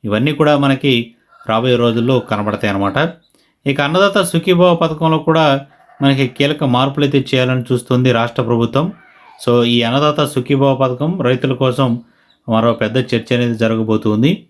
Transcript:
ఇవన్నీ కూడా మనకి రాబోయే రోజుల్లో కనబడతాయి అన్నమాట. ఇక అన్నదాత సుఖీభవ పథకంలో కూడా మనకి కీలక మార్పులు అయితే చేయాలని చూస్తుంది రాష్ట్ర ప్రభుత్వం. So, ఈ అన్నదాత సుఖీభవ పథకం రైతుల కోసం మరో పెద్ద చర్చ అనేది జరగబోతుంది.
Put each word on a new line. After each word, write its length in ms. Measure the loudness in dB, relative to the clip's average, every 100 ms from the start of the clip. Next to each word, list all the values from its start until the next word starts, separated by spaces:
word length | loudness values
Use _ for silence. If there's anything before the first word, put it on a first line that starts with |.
ఇవన్నీ 280 | -2 -2 0
కూడా 240 | 0 2 2
మనకి 580 | 2 0 0 0 -2 _ _ -18 -4
రాబోయే 280 | -2 2 2
రోజుల్లో 420 | 2 0 0 0
కనబడతాయి 540 | -2 -4 -4 -2 -2
అన్నమాట. 380 | -2 -2 -2 -4 -6 _ _ _ _ -4
ఇక 140 | -2
అన్నదాత 380 | -2 2 2 2
సుఖీభవ 520 | 0 -2 0 4 4
పథకంలో 440 | 2 -2 0 0 0
కూడా 480 | 0 2 2 0 -4 _ _ -2
మనకి 260 | 0 2 -2
కీలక 360 | 0 -2 0
మార్పులు 400 | 0 0 0 0
అయితే 140 | 0 0
చేయాలని 460 | 0 0 0 -2 -2
చూస్తుంది 400 | -4 0 0 2
రాష్ట్ర 300 | 2 0 -4
ప్రభుత్వం. 500 | -2 0 0 -2 -4 -8 _ _ -20 -8
So, 200 | 0 2
ఈ 180 | 2 2
అన్నదాత 380 | 2 0 0 0 -2
సుఖీభవ 460 | -2 -2 0 2
పథకం 480 | 2 -2 -2 -4 -2
రైతుల 300 | 0 0 -2
కోసం 500 | 0 -2 0 0 -2 -8 _ _ _ -4
మరో 240 | 0 0
పెద్ద 240 | 0 -2 -2
చర్చ 380 | -2 -4 -2
అనేది 240 | -2 0 0
జరగబోతుంది. 880 | 0 0 0 0 0 0 0 0 -8